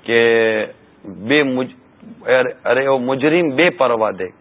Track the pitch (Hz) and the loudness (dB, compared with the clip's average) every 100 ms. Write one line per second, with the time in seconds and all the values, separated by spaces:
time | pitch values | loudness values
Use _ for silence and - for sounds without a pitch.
0 | - 117 117 113 113 107 - - _ _ | 0 2 4 4 2 -2 -6 -12 _ _
1 | 107 87 107 147 139 127 127 - _ _ | -18 -14 0 0 2 -2 -6 -10 _ _
2 | - - - 127 127 - - 123 135 135 | -20 -12 0 0 0 -4 -2 0 2 0
3 | 123 135 147 170 165 131 175 - 131 113 | -2 -2 0 0 0 2 0 2 0 0
4 | 107 95 92 - | -2 -4 -10 -12